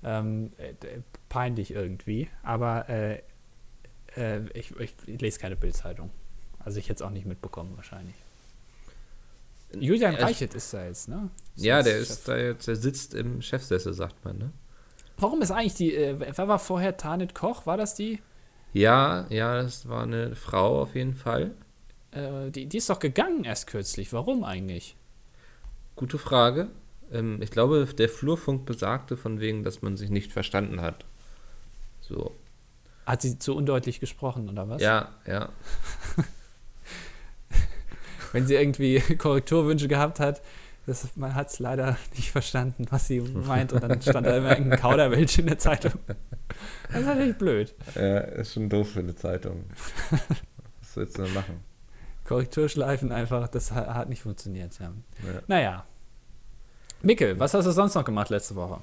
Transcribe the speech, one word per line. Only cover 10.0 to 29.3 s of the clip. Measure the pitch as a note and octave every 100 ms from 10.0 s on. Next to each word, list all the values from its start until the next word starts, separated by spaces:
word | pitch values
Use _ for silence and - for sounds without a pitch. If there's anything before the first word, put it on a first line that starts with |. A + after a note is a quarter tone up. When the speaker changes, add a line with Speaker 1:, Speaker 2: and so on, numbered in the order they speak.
| A3
Speaker 2:
Er | D#3
ist | G3+
Speaker 1:
Reichelt | A#3 C3
ist | F#2+ -
da | G#2 F2+
jetzt, | F2+ -
ne? | E2+ G3+ - - -
Ist |
Speaker 2:
Ja, | G#2+ C3+
Speaker 1:
jetzt | B2
Speaker 2:
der |
Speaker 1:
Chef. | G#2+ A2+
Speaker 2:
ist | - -
da | A#2+
jetzt, | B2 A#2 -
der | A2+
sitzt | A#2+ C3+ -
im | - A#2 B2
Chefsessel, | A#2 C3+ - F2+ -
sagt | F2 F2 -
man, | - F#2+
ne? | A2+ - - - - - - -
Speaker 1:
Warum | G3+ D#4
ist | G#3
eigentlich | F#3 A3+
die, | - E3+
äh, | D3+ C#3+ C#3+
wer | C#3+ C#3 F#3+
war | G3+
vorher | - F#3 F#3+ F#3
Tanit | D#3 E3+ F3+
Koch? | - F3+ A#3+ -
War | F#3
das | G#3
die? | - G#3+ G#3+ - - - - -
Speaker 2:
Ja, | G2 G#2 B2+ C#3 F3 F3+
ja, | A2 A2+ B2
das | B2+ B2 B2
war | A#2
eine | A#2 A#2 A#2
Frau | A2+ - F#2+ F#2+ C3+
auf | - C3
jeden | B2+
Fall. | C3 - A#2+ E3+ - - _ - - -
Speaker 1:
Äh, | - C#3 C#3 C3+
die, | C#3+ C3+
die | G3+
ist | -
doch | F#3+
gegangen | D3+ C3 E4+ E4
erst | C#3 G#2+ -
kürzlich. | A2 F#2+ - G2
Warum | A#2 E3+ C4
eigentlich? | F3+ F#2 F#2+ F2 - - - - - - - - - - - -
Speaker 2:
Gute | C3 D3+
Frage. | - C3 A#2+ C3 G3+ - - - -
Ähm, | A#2 A2+ G#2+
ich | G#2
glaube, | - A#2+ D3+ C#3
der | - A2+
Flurfunk | - C3+ E3 - C3+ C3
besagte | A#2 G2 B2+ C3 B2
von | A2+